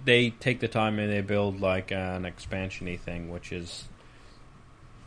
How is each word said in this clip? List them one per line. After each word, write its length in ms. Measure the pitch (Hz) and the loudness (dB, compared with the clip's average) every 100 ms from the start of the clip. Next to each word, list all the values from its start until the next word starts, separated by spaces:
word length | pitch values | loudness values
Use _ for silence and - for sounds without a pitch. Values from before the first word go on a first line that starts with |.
they 260 | - 120 120 | 6 6 6
take 280 | - 131 123 | 2 0 0
the 80 | 113 | 0
time 300 | 113 110 107 | 2 2 2
and 120 | 104 | 0
they 100 | 104 | 0
build, 380 | 98 104 101 95 | 2 2 2 2
like, 320 | 98 95 92 | 2 2 0
an 320 | 95 92 92 90 | -4 -2 -4 -6
expansion-y 680 | 85 - 95 95 - 92 87 | -8 -6 -4 -4 -6 -6 -6
thing, 340 | - 87 85 | -6 -8 -8
which 220 | 87 - | -10 -8
is 320 | 90 85 - - - - - - - - - - - - - | -8 -8 -12 -14 -18 -20 -20 -20 -20 -20 -20 -20 -20 -20 -20